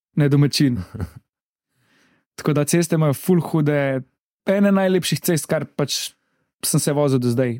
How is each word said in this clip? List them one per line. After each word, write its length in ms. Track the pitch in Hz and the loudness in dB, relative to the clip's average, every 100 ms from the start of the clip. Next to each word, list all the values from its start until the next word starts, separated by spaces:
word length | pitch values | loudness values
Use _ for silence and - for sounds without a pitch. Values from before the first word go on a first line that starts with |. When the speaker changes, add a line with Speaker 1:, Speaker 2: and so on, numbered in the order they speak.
| _ - | _ -2
Speaker 1:
ne 120 | 143 | 2
domačin. 500 | 143 143 - 139 120 87 104 92 - _ _ _ _ | 4 2 2 0 0 -6 -10 -12 -14 _ _ _ _
Speaker 2:
<laughs> 800 | _ _ _ _ _ _ _ - | _ _ _ _ _ _ _ -8
Speaker 1:
Tako 140 | - | -2
da 120 | 147 | -2
ceste 300 | 143 170 170 | 2 0 2
imajo 180 | 160 156 | 2 0
ful 280 | 127 - 180 | 0 0 0
hude, 580 | - 165 147 147 139 135 131 _ _ _ - | 2 0 0 0 0 -4 -8 _ _ _ -2
ene 240 | 196 202 | 2 2
najlepših 500 | 196 190 185 - 156 | 2 2 0 0 -4
cest, 220 | - 160 - | -2 -2 -2
kar 200 | 160 139 | -4 -4
pač 480 | - 143 - - - _ _ _ _ | -4 -4 -4 -8 -14 _ _ _ _
sem 160 | - 156 | -4 -2
se 140 | - | 0
vozil 260 | 143 143 131 | 0 2 2
do 100 | 120 | 0
zdaj. 300 | 120 127 117 | 0 -2 -4